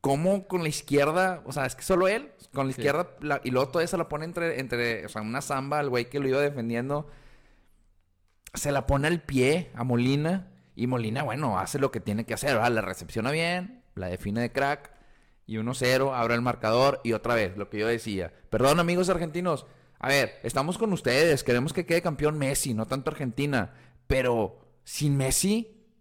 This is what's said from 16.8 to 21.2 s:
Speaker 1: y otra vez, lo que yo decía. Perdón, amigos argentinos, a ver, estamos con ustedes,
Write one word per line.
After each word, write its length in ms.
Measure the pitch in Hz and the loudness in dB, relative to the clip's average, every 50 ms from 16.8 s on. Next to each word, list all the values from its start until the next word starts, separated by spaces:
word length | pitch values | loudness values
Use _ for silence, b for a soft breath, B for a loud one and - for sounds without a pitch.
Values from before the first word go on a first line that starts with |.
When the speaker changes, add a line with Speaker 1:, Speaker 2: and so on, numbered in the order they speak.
| 131 139 135 - - | 4 4 4 0 0
Speaker 1:
y 100 | 117 113 | -2 -2
otra 220 | 104 - 120 120 | 0 0 0 0
vez, 220 | 113 107 90 92 | 2 0 0 -2
lo 120 | 104 101 - | -6 -8 -6
que 100 | - 104 | -4 -2
yo 80 | 107 | 0
decía. 440 | 113 117 113 - 113 101 95 87 80 b b b b | 0 0 -2 -2 -4 -4 -4 -4 -6 b b b b
Perdón, 300 | - 107 127 135 147 175 | 0 4 4 6 6 4
amigos 300 | 170 170 175 180 185 175 | 4 2 2 2 2 2
argentinos, 560 | 190 170 175 160 147 175 180 180 156 127 - b b b b b b b | 0 0 -2 -4 -4 -4 0 0 -2 -2 -4 b b b b b b b
a 80 | - | -2
ver, 260 | 131 139 139 123 107 - - - | 2 2 2 2 0 -2 -8 -8
estamos 340 | 117 117 131 139 160 180 | -4 -2 -2 -2 -2 -2
con 160 | 214 226 214 190 | -2 0 -2 -2
ustedes, 500 | 156 - 123 120 135 | 0 0 2 4 4